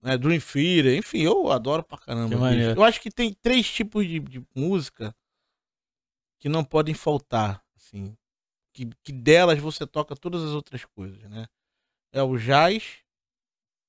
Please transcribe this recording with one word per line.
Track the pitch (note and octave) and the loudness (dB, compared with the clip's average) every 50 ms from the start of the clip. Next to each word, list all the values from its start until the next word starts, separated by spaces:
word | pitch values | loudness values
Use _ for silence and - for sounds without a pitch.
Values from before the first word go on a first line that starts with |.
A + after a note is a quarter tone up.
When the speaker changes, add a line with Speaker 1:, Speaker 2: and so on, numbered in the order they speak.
Speaker 1:
né, | - A#2+ C3 B2+ | -2 -2 -2 0
Dream | B2+ D3+ E3+ D#3+ | 2 0 0 0
Theater, | - - - C#3 D3 F3 F3+ E3+ C#3+ C3 B2+ D#3+ | -2 -4 -2 0 0 2 4 4 4 4 4 2
enfim, | A3+ - - G#3 | -2 -4 -4 0
eu | D#3 E3 G#3+ G4 F4+ - | 2 2 2 2 2 2
adoro | C#3 B2+ A2+ C3 D3 D#3+ E3+ | 0 0 0 -2 -2 -4 -4
pra | _ - - | _ -18 -20
caramba, | _ - B2 A#2 A#2 | _ -8 -4 -4 -2
Speaker 2:
Que | A2+ | -2
Speaker 1:
bicho. | A#2 A#2+ | 0 2
Speaker 2:
maneiro. | B2 B2+ B2 A#2+ A#2 A2+ A2+ C#3+ | 2 2 2 2 2 0 2 4
Speaker 1:
Eu | G#3 | 4
acho | A#3 A3 - | 4 4 0
que | - A3+ | -10 -12
tem | - - A#3+ A3+ G3+ | -6 -4 -4 -4 -4
três | _ _ A#3 B3+ B3+ A3+ - | _ _ 2 2 2 2 0
tipos | - - A3+ G#3 - G#3+ G3+ | -2 -4 -6 -4 -2 -4 -2
de, | F3 E3 D#3+ | -2 -4 -6
de | C#3+ C3+ B2+ B2+ B2 _ _ | -8 -8 -14 -16 -18 _ _
música | C3 C3+ E3+ G3 F#3 C#3+ - _ _ A2+ G#2 A2 _ _ _ _ _ _ _ _ _ _ _ _ _ _ _ _ _ _ _ _ _ _ _ _ _ | -4 -2 0 0 -2 -2 -4 _ _ -12 -12 -12 _ _ _ _ _ _ _ _ _ _ _ _ _ _ _ _ _ _ _ _ _ _ _ _ _
que | _ D3 | _ -2
não | D3+ D#3+ D3+ | -2 -2 -2
podem | - - D#3 D3+ D3+ D#3 | 0 0 0 0 0 -2
faltar, | - - E3 D3 C#3 - _ - A2+ G#2+ G#2 F#2+ F#2 _ _ _ _ | -4 -2 -2 -2 -2 -4 _ -2 -2 0 0 -4 -8 _ _ _ _
assim, | _ _ - G2+ G2 G2 G#2+ _ _ _ _ _ _ _ _ _ _ _ _ | _ _ -14 -12 -12 -12 -14 _ _ _ _ _ _ _ _ _ _ _ _
que, | - B2+ A#2 A2+ _ _ | -12 -12 -12 -12 _ _
que | - C#3 | -14 -14
delas | C3 A#2 D3 D3+ E3+ F3+ F3 D#3+ C#3+ | -4 4 6 8 8 8 6 4 2
você | D3 D#3 D3+ - D#3 C#3+ | 0 -6 -8 -8 -10 -8
toca | _ D#3 D3 - D3 C#3 | _ -6 -6 -6 -8 -12
todas | _ F3 F3 F3 D#3+ | _ -8 -6 -6 -6
as | D3+ | -4
outras | D3 D3+ C#3 - - B2 - | -6 -8 -8 -10 -14 -14 -14
coisas, | _ _ - F#2+ G2 F#2+ G2 G#2+ G2 | _ _ -16 -16 -16 -16 -18 -20 -18
né? | G#2 A2+ A2+ A2 _ _ _ _ _ _ _ _ _ _ _ _ | -16 -16 -16 -16 _ _ _ _ _ _ _ _ _ _ _ _
É | _ C3+ | _ -2
o | C#3 C3 C3 B2 | -2 -2 -2 -4
jazz, | A2 A#2+ C#3 C#3+ D#3+ F3 G3+ A3 - - - - _ _ _ _ _ _ _ _ _ _ _ _ _ _ _ _ _ | 0 2 4 6 6 4 2 0 -6 -10 -20 -20 _ _ _ _ _ _ _ _ _ _ _ _ _ _ _ _ _